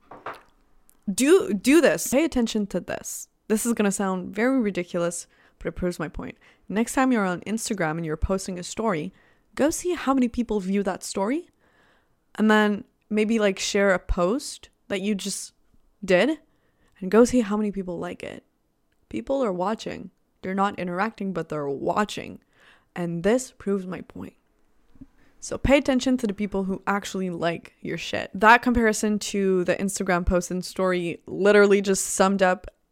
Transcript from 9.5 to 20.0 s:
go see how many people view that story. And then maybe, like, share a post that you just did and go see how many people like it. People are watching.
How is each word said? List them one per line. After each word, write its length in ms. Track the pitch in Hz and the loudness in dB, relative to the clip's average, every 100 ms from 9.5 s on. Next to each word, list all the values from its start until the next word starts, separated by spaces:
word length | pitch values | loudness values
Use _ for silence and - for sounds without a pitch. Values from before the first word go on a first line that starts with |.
| - | 0
go 140 | 277 | 0
see 240 | 330 359 | 0 -4
how 200 | 330 - | -2 0
many 140 | 277 247 | 2 0
people 320 | - 233 214 | -2 -2 -2
view 240 | 185 202 | 0 -2
that 200 | 196 180 | -2 -6
story. 460 | - 208 196 302 349 _ _ _ _ _ _ _ _ - | -8 -4 -2 -4 -8 _ _ _ _ _ _ _ _ 0
And 140 | 214 | 4
then 360 | 214 208 202 - _ - | 4 4 -2 -8 _ -4
maybe, 280 | 208 214 226 | -2 0 2
like, 200 | 208 196 | 2 0
share 320 | - 208 202 | -2 2 4
a 80 | 180 | 2
post 720 | - - 175 262 - - - _ - | 0 0 0 0 -6 -14 -20 _ -8
that 140 | 196 | -4
you 120 | 196 | -2
just 400 | 202 190 - - _ _ _ _ _ | -2 -4 -10 -12 _ _ _ _ _
did 360 | 185 180 247 311 _ _ _ _ _ _ | 2 4 4 0 _ _ _ _ _ _
and 120 | 185 | 4
go 140 | 208 240 | 6 6
see 160 | 254 | 4
how 160 | 202 214 | 0 -2
many 140 | 214 | -2
people 280 | 196 180 170 | -4 -8 -8
like 240 | - - | -10 -10
it. 200 | - - - _ _ _ _ _ _ | -12 -14 -20 _ _ _ _ _ _
People 340 | 214 233 269 | -8 -4 -2
are 100 | 240 | 0
watching. 560 | 180 185 220 - - | -2 -2 -4 -8 -12